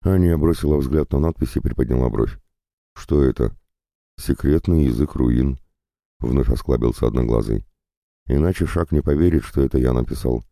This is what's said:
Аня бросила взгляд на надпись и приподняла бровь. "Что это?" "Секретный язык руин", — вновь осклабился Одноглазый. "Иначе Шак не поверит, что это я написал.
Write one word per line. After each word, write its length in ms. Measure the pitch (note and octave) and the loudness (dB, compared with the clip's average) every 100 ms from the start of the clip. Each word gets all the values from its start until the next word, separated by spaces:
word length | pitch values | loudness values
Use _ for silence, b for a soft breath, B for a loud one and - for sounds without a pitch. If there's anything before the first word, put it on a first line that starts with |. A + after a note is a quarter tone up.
Аня 340 | - F#2+ F2 E2 | 2 4 4 2
бросила 400 | D#2+ D#2+ D2 D2 | 0 0 0 0
взгляд 340 | C2 D2+ C#2+ | 0 -2 0
на 80 | C#2+ | 0
надпись 360 | D#2+ - - - | 0 -2 -4 -4
и 20 | |
приподняла 500 | - - C2 B1 B1 | -4 -4 -2 0 0
бровь. 300 | G#1+ A1+ - _ _ _ _ _ | 0 -4 -6 _ _ _ _ _
"Что 300 | - - D2+ | -20 -2 2
это?" 320 | C2 - A1+ - _ _ _ _ _ - | 2 0 -4 -4 _ _ _ _ _ -12
"Секретный 680 | - - - D#2 - E2 C#2 | -4 -2 2 2 2 2 2
язык 300 | A#1 D2 - | 0 -2 0
руин", — 420 | B1 A#1 C2+ B1+ - _ _ _ _ _ | 0 2 0 -2 -12 _ _ _ _ _
вновь 300 | A#1+ C2+ B1 | -2 0 0
осклабился 580 | - - B1 A#1 - A#1 | -2 -2 0 0 0 -2
Одноглазый. 580 | A#1 A#1+ A1+ G#1+ G#1 - _ _ _ _ _ - | 0 0 0 0 -6 -6 _ _ _ _ _ -2
"Иначе 380 | C#2+ E2+ - D#2+ | 0 2 0 -2
Шак 260 | F2 E2+ | -2 0
не 100 | D2+ | 0
поверит, 420 | D2+ D2 E2+ D#2+ | 0 2 2 2
что 180 | - - | -2 -2
это 160 | C2+ C2+ | 0 2
я 160 | B1 | 2
написал. 500 | B1 A#1+ - B1+ A#1+ - | 0 -2 -4 -4 -4 -6